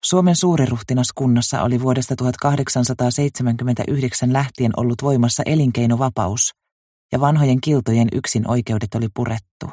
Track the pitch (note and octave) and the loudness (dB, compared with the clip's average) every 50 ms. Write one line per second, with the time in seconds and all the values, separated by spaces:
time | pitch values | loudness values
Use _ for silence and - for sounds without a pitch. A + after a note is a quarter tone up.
0 | - - F3 F#3 F3+ F3+ F3 - - F3+ E3+ D3+ C3+ A#2+ B2 A#2 - - B2+ B2+ | -2 0 0 2 4 4 2 2 2 2 2 2 2 2 0 -4 -4 -2 -2 0
1 | B2 - - - C3+ B2+ A#2+ A#2+ A#2+ - - A#2+ E2 A#2+ B2 A#2+ B2+ C3 B2+ B2+ | 0 -2 -2 -2 0 2 2 2 2 0 -2 -2 -2 0 0 0 0 0 0 0
2 | B2+ - C3+ A#2 B2 B2+ B2 - - C#3+ C#3+ C#3 C#3 - - C3 B2 A#2+ B2+ B2 | -2 -4 -4 -2 -2 -4 -4 0 0 0 0 0 -2 -2 -2 -2 0 -2 -2 -2
3 | B2+ B2 B2 - D3 C#3+ - - C3+ B2 A#2 A#2 B2 B2 B2 A#2 B2 - C3+ C#3 | -2 -2 0 0 -2 -2 -2 -2 -2 -2 -2 0 0 -2 -2 -2 -2 -4 -2 -2
4 | C3+ B2 - - - B2 B2+ C3+ C#3 C3 - - C3 A#2 G#2+ - A#2+ B2 A#2+ A2+ | -2 -2 -2 -2 0 0 2 0 0 -2 -4 -2 -2 -2 0 0 -2 -2 -2 -2
5 | - C#3+ C#3 B2+ A#2+ A#2+ - - - - D3+ D#3+ D3 B2+ A#2 A#2+ A#2+ A#2 A#2 A#2 | 0 0 2 2 2 2 0 -2 -2 0 2 2 2 2 2 0 2 2 2 2
6 | C3+ C3 G#2 - G#2 F2+ G2+ A#2 - - - _ _ _ _ _ _ _ _ _ | 0 -2 -2 -2 -2 -2 -2 -2 -4 -4 -6 _ _ _ _ _ _ _ _ _
7 | _ _ - A#2+ C#3 C#3+ D3+ D#3 D3 C3+ B2+ C3 - D#3 D3+ C#3 G#2+ A#2 A2+ A#2 | _ _ -2 0 2 4 4 4 4 4 2 2 2 2 0 0 2 2 4 4
8 | A#2 A2+ G2 C3 - - - A#2 A2 - A#2 B2 A2 - A2+ G#2+ A2 G#2 - A2+ | 4 2 2 -2 -4 -2 -2 -2 0 0 0 -2 0 0 -2 -2 -2 -4 -4 -4
9 | A#2 A2 - - A#2+ A#2+ A2+ A2+ - _ _ _ - - | -4 -4 -4 -4 -4 -4 -4 -6 -8 _ _ _ -14 -14